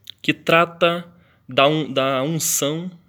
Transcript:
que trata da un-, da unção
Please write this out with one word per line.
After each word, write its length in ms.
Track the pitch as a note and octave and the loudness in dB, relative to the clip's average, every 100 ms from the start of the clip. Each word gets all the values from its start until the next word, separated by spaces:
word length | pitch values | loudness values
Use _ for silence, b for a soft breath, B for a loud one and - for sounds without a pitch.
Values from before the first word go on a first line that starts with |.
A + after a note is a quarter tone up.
| - - | -20 -10
que 120 | - | -4
trata 800 | D3 - E3 E3+ - E3+ F3 F3 b b b b | -4 2 2 2 0 0 0 -8 b b b b
da 220 | B2+ C#3 | 2 2
un-, 240 | D#3 C3+ | 2 -2
da 320 | C3+ C3+ C3+ | -2 -2 -2
unção 640 | C#3 E3 - - C#3+ D#3 F3+ - | -2 -4 -2 -2 -2 -4 -8 -14